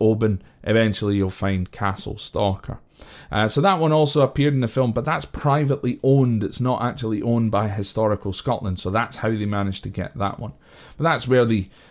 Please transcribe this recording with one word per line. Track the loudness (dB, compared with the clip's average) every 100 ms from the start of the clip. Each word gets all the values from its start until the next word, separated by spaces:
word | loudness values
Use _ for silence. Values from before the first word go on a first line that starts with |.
Oban, | 2 4 2 0 -6 _
eventually | 0 2 2 0 0 0
you'll | 0
find | -2 -2 -2 -4
Castle | -4 -4 -4 -8 -10
Stalker. | -8 -2 -2 -2 -8 -14 -16 _ -20 -20 -6
Uh, | 0 0
so | 2
that | 2 2
one | 4
also | 4 4 4
appeared | 2 2 2
in | 2
the | 0
film, | 0 0
but | 0
that's | -2 -4
privately | -6 -4 0 2 2 0 -2 0
owned. | 4 4 4 2
It's | -2 -2
not | -2 0
actually | -2 -4 -4 -2
owned | 0 0 2
by | 0 0
Historical | -2 -4 -2 0 0 -4
Scotland, | -6 -4 -4 -4 -4
so | -2
that's | -2 -2 -4
how | -2
they | -2 -2
managed | -2 -2 -4
to | -8
get | -8 -8 -4
that | -6 -6
one. | -12 -14 _ -20 -20 -4
But |
that's | -2 0 2
where | 4
the, | 4 2 -2 -12 -20